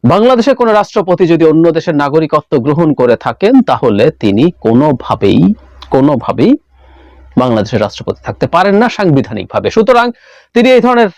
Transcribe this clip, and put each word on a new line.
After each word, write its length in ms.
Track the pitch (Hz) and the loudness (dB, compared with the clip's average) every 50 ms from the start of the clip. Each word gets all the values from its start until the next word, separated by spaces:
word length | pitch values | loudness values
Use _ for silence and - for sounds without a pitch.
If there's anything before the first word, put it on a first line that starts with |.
| - | 2
বাংলাদেশের 500 | 127 156 202 220 247 262 233 220 285 254 | 2 2 2 2 2 2 2 2 0 0
কোনো 180 | - 240 226 | 0 0 0
রাষ্ট্রপতি 540 | 214 208 196 - - 220 180 185 180 - 190 | 2 0 0 -2 -4 -4 -2 -2 0 0 2
যদি 180 | 160 170 156 165 | 0 2 2 2
অন্য 260 | 156 151 160 165 170 | 2 4 4 2 2
দেশের 240 | 156 160 - 180 156 | 0 -2 -4 -4 -2
নাগরিকত্ব 640 | 143 143 143 139 160 160 147 - 151 - _ - 139 | -2 -2 0 -2 -2 -2 0 -2 -4 -2 _ -4 -2
গ্রহণ 360 | 113 147 147 156 175 156 139 | -2 -2 0 0 0 0 0
করে 220 | - 123 123 113 | 0 0 0 0
থাকেন, 460 | - - 123 117 _ - 208 269 262 | -2 -2 -8 -6 _ -2 2 2 2
তাহলে 480 | 220 - 131 120 - 120 104 98 90 156 | 2 0 -2 -2 0 -2 0 0 0 0
তিনি 400 | - _ - 104 95 107 143 175 170 _ | -2 _ -2 -2 0 2 0 0 -2 _
কোনোভাবেই, 960 | - 110 113 123 147 151 135 - - - 104 - 101 98 - 139 165 196 214 - - - - - - - | -2 0 0 2 2 0 -2 -4 -4 -8 -6 -2 0 0 2 2 2 0 0 -4 -8 -20 -20 -20 -8 -2
কোনোভাবেই 680 | - 135 135 147 147 120 - - - - 139 214 285 - _ _ _ _ _ _ - - - - - - - - - - | 0 0 2 0 0 -2 -4 -6 -2 0 0 0 0 -2 _ _ _ _ _ _ -20 -20 -20 -20 -20 -20 -20 -6 -4 -2
বাংলাদেশের 420 | 127 127 127 110 101 - 127 104 | 0 0 0 -2 -2 -2 -2 -4
রাষ্ট্রপতি 420 | 104 101 - - - - - _ | -4 -4 -6 -10 -10 -10 -10 _
থাকতে 240 | - - 110 - - | -10 -14 -6 -6 -6
পারেন 280 | 127 - 170 180 202 196 | -2 0 0 0 2 2
না 140 | 202 240 233 | 0 0 0
সাংবিধানিকভাবে। 840 | - - 202 180 143 135 101 101 113 104 92 - - 101 98 98 | -2 -2 0 0 0 0 -2 -4 -10 -12 -12 -6 -6 -4 -4 -2
সুতরাং 400 | - 220 220 - 247 240 240 240 233 _ _ - - - _ _ _ | -2 0 2 2 2 2 0 -2 -6 _ _ -20 -20 -20 _ _ _
তিনি 160 | 240 233 262 | 0 2 4
এই 100 | 254 240 | 4 4
ধরনের 280 | 220 247 247 240 233 190 - | 2 2 2 2 0 0 -2